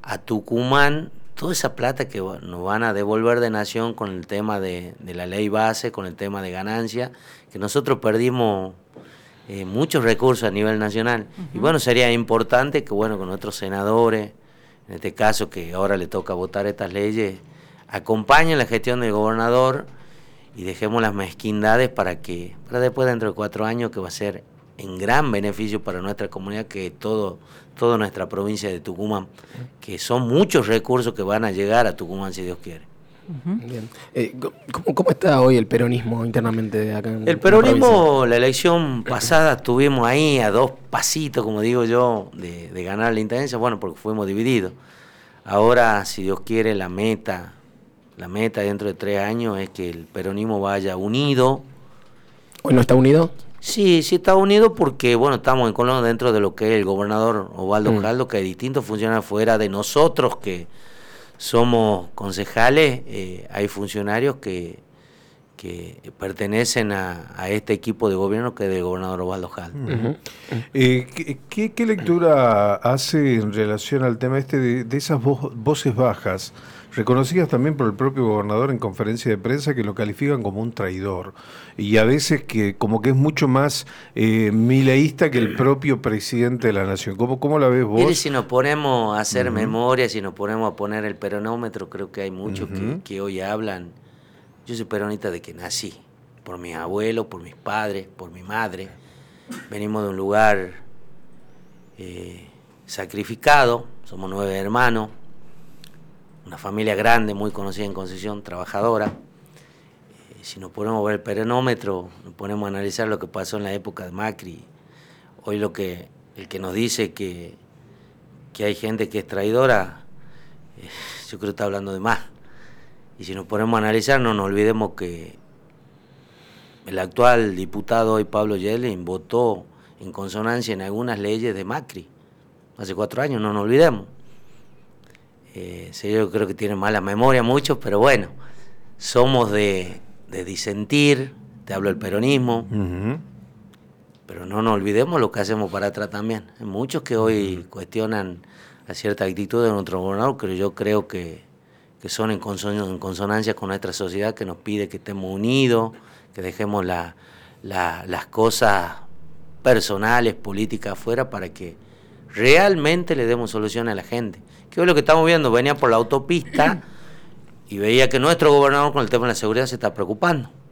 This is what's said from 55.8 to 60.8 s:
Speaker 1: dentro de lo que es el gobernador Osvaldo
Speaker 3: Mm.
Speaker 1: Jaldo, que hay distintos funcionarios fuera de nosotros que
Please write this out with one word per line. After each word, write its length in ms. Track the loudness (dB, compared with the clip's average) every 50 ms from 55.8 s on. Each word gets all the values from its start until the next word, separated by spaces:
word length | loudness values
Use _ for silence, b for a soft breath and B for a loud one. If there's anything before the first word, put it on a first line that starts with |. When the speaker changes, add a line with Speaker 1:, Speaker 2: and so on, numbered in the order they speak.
| 2 4 4 4 4
Speaker 1:
dentro 280 | 2 2 2 2 4 4
de 60 | 4
lo 160 | 2 2 0
que 140 | 0 2 2
es 100 | 4 4
el 60 | 2
gobernador 640 | 2 0 0 0 0 2 2 2 2 2 0 -2 -6 -8
Osvaldo 340 | -6 -2 0 2 2 4 4 2
Speaker 3:
Mm. 80 | 2 2
Speaker 1:
Jaldo, 260 | 0 0 0 -2 -2
que 80 | -2
hay 80 | -2 -2
distintos 400 | -2 -6 -6 -8 -4 -4 -4 -4
funcionarios 400 | -4 -4 -2 -2 0 0 0 -2
fuera 340 | -2 -2 0 4 4 4 4
de 100 | 2 0
nosotros 680 | -2 -4 -4 0 4 6 6 6 4 2 0 0 0
que 320 | -2 -8 -8 -8 -8 -10 -12 b b